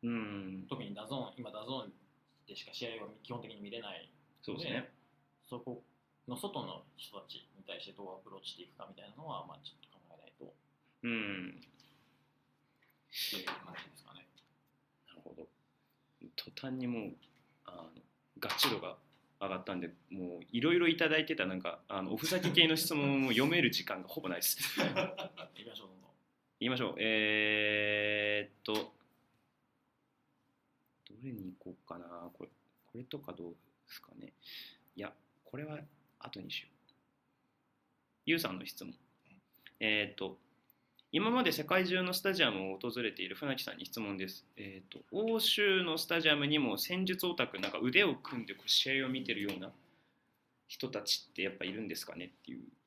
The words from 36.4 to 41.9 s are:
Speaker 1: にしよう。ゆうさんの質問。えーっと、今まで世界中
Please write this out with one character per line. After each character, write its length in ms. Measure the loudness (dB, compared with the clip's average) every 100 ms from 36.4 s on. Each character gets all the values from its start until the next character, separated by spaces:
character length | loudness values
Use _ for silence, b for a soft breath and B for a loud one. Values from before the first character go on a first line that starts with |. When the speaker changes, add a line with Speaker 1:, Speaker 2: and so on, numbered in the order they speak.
Speaker 1:
に 100 | -8
し 120 | -8
よ 60 | -10
う。 220 | _ _ _ _ _ _ _ _ _ _ _ _ _ _ _ 0
ゆ 100 | 2
う 20 |
さ 100 | 2
ん 80 | -4
の 60 | -8
質 180 | -10
問。 100 | -12 -14 _ _ _ -20 _ B B _
え 260 | 2 4 2
ー 20 |
っ 20 |
と、 240 | -2 -6 -6 _ _ _ _ _ _ _
今 180 | 2 4
ま 140 | 4
で 80 | 4
世 120 | 2
界 220 | 4 4
中 160 | 4